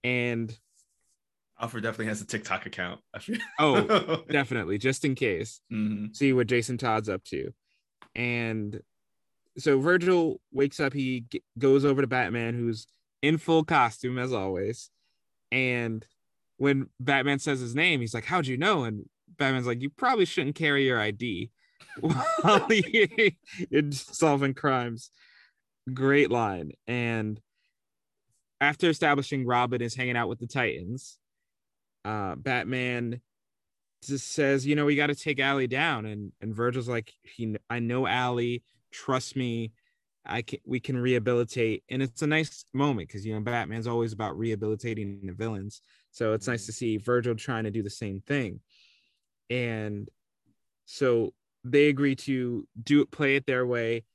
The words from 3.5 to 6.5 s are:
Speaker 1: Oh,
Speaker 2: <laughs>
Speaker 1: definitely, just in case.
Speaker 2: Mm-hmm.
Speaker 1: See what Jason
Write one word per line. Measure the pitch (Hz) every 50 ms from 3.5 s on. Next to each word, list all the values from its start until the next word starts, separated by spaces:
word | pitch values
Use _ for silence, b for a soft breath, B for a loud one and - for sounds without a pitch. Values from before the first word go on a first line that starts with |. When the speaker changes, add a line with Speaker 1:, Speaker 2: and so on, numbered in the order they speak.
| - -
Speaker 1:
Oh, | 151 151 135 196 214 - 220 190 - - 165 - -
Speaker 2:
<laughs> | -
Speaker 1:
definitely, | - 143 139 117 127 117 95 80 101 104
just | 107 131 135 - -
in | 147 131
case. | - 139 113 95 82 104 110 - - _ _ 117
Speaker 2:
Mm-hmm. | 110 107 107 107 101 104 107 -
Speaker 1:
See | - 143 139
what | 131 127 123
Jason | 107